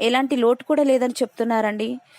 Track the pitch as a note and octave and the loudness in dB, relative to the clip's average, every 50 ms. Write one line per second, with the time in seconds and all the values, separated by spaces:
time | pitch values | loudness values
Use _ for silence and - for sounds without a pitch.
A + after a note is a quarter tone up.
0 | - A3+ B3 C4 C4+ B3+ C#4+ B3 A#3 A#3 B3+ B3+ - - D#4 D4 D4 C#4 C4 B3 | -2 0 2 2 0 0 0 2 2 2 2 0 0 -2 0 2 2 2 2 2
1 | B3+ B3 A#3+ - B3+ - - - A3+ A#3 A3+ A3 G#3+ G#3 G#3 G#3 A3 A3+ B3 B3+ | 2 -2 -2 -4 -6 -6 -4 -6 -4 -2 0 0 0 -2 -2 -4 -6 -6 -6 -10
2 | _ _ - | _ _ -20